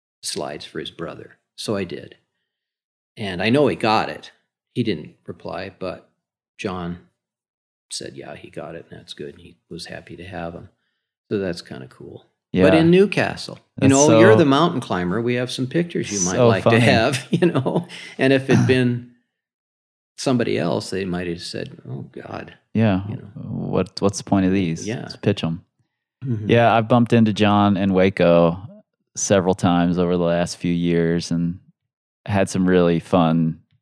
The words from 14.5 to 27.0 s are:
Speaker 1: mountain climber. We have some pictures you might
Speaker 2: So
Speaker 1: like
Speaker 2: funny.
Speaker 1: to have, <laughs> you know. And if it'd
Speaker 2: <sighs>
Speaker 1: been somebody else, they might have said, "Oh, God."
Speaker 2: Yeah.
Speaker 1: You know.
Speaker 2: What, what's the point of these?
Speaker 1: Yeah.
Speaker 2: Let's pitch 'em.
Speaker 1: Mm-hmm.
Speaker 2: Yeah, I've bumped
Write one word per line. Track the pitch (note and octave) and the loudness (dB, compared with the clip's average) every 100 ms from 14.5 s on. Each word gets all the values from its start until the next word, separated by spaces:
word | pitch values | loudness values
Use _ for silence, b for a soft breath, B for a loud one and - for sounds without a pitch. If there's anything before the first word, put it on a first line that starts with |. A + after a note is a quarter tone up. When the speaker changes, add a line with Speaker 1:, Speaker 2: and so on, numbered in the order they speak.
| C#3 | 4
Speaker 1:
mountain | E3+ D3 | 2 -2
climber. | - F#2 F2+ G#2 | -4 -4 -2 -2
We | A#2+ | -2
have | B2 B2 | -2 -4
some | - B2+ | -6 -4
pictures | E3 F3 F3+ F#2 | -4 -4 -6 -4
you | G2+ | -4
might | F#2 B2+ | -2 4
Speaker 2:
So | A#2+ | 4
Speaker 1:
like | G2 | 4
Speaker 2:
funny. | A#2 A2+ | 4 4
Speaker 1:
to | |
have, | A#2+ A#2+ A#2+ C3 - | 4 4 2 -2 -2
<laughs> | |
you | E3+ F3+ | 0 2
know. | C#3+ C3 E3+ - B B B | 0 -2 -4 -6 B B B
And | C3+ | 2
if | C3+ C3 | 2 4
it'd | B2 B2 | 4 4
Speaker 2:
<sighs> | B2+ | 2
Speaker 1:
been | B2 A#2+ - _ _ _ _ _ _ _ _ _ _ - | 2 -2 -8 _ _ _ _ _ _ _ _ _ _ -6
somebody | C#3+ B2 A2 G#2 | 0 0 0 0
else, | E3+ G#2+ - | 0 -2 -4
they | F#2+ | -6
might | F#2+ F2 F2 | -4 -4 -6
have | E2+ | -8
said, | - - - - - | -8 -10 -12 -14 -14
"Oh, | F#2 - | -14 -14
God." | - - - - - _ | -16 -14 -14 -14 -20 _
Speaker 2:
Yeah. | G#2+ A2+ F#2 G#2 | 0 2 0 -4
Speaker 1:
You | A#2 | -12
know. | - - - F#2 F2+ | -14 -16 -10 -8 -4
Speaker 2:
What, | F#2 F#2 - | -4 -4 -2
what's | G2 - | -4 -2
the | |
point | - G2+ F#2 | -2 0 2
of | |
these? | G2 F2 E2 F#2+ | 0 -2 -6 -8
Speaker 1:
Yeah. | C3+ | -10
Speaker 2:
Let's | - - | -12 -4
pitch | A2+ G2+ | -2 -2
'em. | E2+ E2 _ _ _ _ _ - | -4 -8 _ _ _ _ _ -12
Speaker 1:
Mm-hmm. | C3+ A2 G#2 | -6 -4 0
Speaker 2:
Yeah, | A#2 A#2 | 4 4
I've | A2+ A2 | 2 2
bumped | B2 | 2